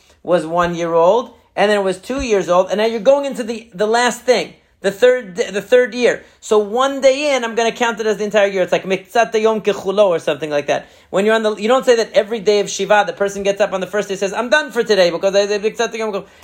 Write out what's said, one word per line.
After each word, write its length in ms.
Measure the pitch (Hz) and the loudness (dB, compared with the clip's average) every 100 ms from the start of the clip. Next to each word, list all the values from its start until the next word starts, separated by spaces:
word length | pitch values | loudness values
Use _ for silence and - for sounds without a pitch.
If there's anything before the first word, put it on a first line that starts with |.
| _ _ | _ _
was 240 | - 175 156 | -2 0 0
one 300 | 170 175 165 | -2 -2 -2
year 180 | 165 | -2
old, 400 | 170 170 226 247 - _ - | 2 4 2 -2 -12 _ -2
and 120 | 202 | 0
then 100 | 208 | 2
it 40 | |
was 180 | 190 185 | -2 -4
two 200 | - 262 | -6 -6
years 280 | 254 202 165 | -2 0 2
old, 200 | 175 185 | 0 2
and 80 | 190 | 0
now 60 | |
you're 160 | 226 226 | -2 2
going 240 | 208 285 | 2 2
into 180 | 277 214 | 0 -6
the, 260 | 220 233 - | -8 -10 -12
the 140 | 180 214 | -4 0
last 340 | 233 247 226 | 2 0 0
thing, 320 | - 226 151 - _ _ | 0 0 -2 -12 _ _
the 100 | 196 | -6
third, 420 | 196 247 254 208 | 2 2 2 -2
the 260 | 175 190 196 | -8 -6 -6
third 340 | 196 247 247 | 2 2 2
year. 280 | 240 233 156 - _ | 0 0 0 -6 _
So 180 | - 214 | 0 0
one 420 | 202 233 269 277 | 0 0 0 2
day 340 | 269 262 294 | 2 2 0
in, 80 | 262 | -2
I'm 140 | 233 220 | -2 -2
gonna 160 | 226 | -2
count 260 | 220 233 220 | 0 -2 -2
it 80 | 220 | -4
as 120 | 202 | -2
the 60 | |
entire 220 | 208 214 202 | -2 0 2
year. 160 | 190 | 0
It's 80 | 180 | 0
like 140 | 170 | -2
Miktzat 500 | 185 190 - 233 226 220 | -2 -6 -2 -2 0 2
Yom 180 | 220 220 | 2 2
Kechulo 460 | 208 190 185 196 202 | -2 -2 -2 2 2
or 100 | 165 | 2
something 300 | 156 143 156 | -2 -4 -2
like 180 | 147 147 | -4 -2
that. 180 | 135 - _ _ | -4 -6 _ _
When 160 | 180 208 | -2 2
you're 80 | |
on 80 | 226 | 2
the, 140 | 214 202 | 0 -2
you 100 | 214 | 0
don't 180 | 254 | 2
say 120 | 254 233 | 4 2
that 160 | 214 | 2
every 260 | 185 208 226 | 0 0 -2
day 220 | 185 208 | 0 0
of 100 | 190 | 0
Shiva, 320 | - 196 208 | -4 2 2
the 100 | 196 | 2
person 280 | - 196 196 | -2 -4 -2
gets 180 | 202 196 | -2 0
up 120 | 196 | -2
on 80 | 190 | -2
the 80 | 180 | -4
first 180 | 214 202 | -4 -4
day 80 | |
and 60 | 190 | -4
says, 120 | 190 | -4
"I'm 160 | 208 240 | -4 0
done 220 | 302 294 | 0 0
for 140 | 226 | -4
today 260 | 220 196 175 | 0 2 2
because 240 | 165 190 | 2 0
I 120 | 196 202 | 0 0
did 160 | 208 | -2
Miktzat 300 | 214 214 226 | -4 -4 -4
Yom 180 | 226 220 | -4 -6
Kechulo." 160 | 196 185 _ | -6 -10 _